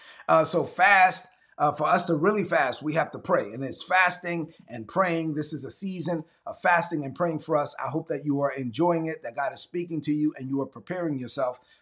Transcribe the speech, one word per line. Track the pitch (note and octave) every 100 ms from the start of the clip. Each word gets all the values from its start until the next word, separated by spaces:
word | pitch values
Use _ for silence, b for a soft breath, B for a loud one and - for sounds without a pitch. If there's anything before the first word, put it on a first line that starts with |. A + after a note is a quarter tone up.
| B B B
Uh, | D#3+
so | D#3 E3+ C3
fast, | - G3 G3 F#3 F3 - b b b
uh, | D3
for | D3 D3+
us | F3+ -
to | D#3
really | F#3 G#3
fast, | F3 E3 C3 -
we | D3
have | D#3 D3+
to | A#2+
pray. | - E3 G2+
And | A#2
it's | C3+ A2+
fasting | - F#3 F3+ F3 F3 E3+ D3+ B B
and | A#2 G#2+
praying. | F#3 F#3 E3 D#3+
This | D3+ D3+
is | C#3+ B2+
a |
season | - G3 F3+ D#3 E3 - b -
of | -
fasting | F3+ E3+ E3 D#3
and | C3+ -
praying | F3 D3+
for | - D3+
us. | C3+ -
I | C3
hope | D#3 D#3+
that | C#3+ D3
you | C#3
are | A2+
enjoying | C3+ B2 A2+ F3 E3 D#3+
it, | D#3
that | A#2 C3+
God | C#3
is | -
speaking | - F3 E3+ D#3+
to | D3
you, | D3+ D3+ C#3
and | C3
you | C#3
are | C3+
preparing | A#2+ - F3+ E3 C3+
yourself | A#2+ - B2+ B2 b b